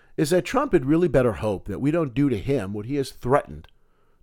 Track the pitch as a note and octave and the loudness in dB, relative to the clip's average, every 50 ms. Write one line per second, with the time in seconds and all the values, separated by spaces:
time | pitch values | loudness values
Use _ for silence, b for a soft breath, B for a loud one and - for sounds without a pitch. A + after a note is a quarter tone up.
0 | b b b b D#3+ C#3 F3 F3+ E3+ - - B3+ D4 C#4+ - E3 C3+ C3 D3+ E3 | b b b b 0 2 2 2 0 0 0 -2 0 2 2 2 4 4 2 4
1 | F3+ E3+ B2+ C#3 B2+ A#2+ G#2 - - A2 G2+ F2+ - - G2 D2+ B2 C#3+ D#3 F3 | 2 4 4 4 4 2 2 0 -2 -2 -2 -4 -6 -8 -6 -4 -2 0 0 0
2 | E3 C#3 A2 B2 C#3+ C#3+ B2 G2+ F2+ - C#3 C3+ G2 F#2+ G2+ G#2 G#2 A#2 C#3 D3 | -2 -2 0 0 0 0 0 -2 -2 -2 -2 -2 -2 -4 -8 -8 -8 -6 -4 -4
3 | C3+ - - - - B2+ C3 C#3+ - - D2+ D2 - - _ _ _ _ _ _ | -4 -6 -8 -8 -2 2 2 2 0 -2 -10 -16 -18 -20 _ _ _ _ _ _
4 | _ _ _ _ | _ _ _ _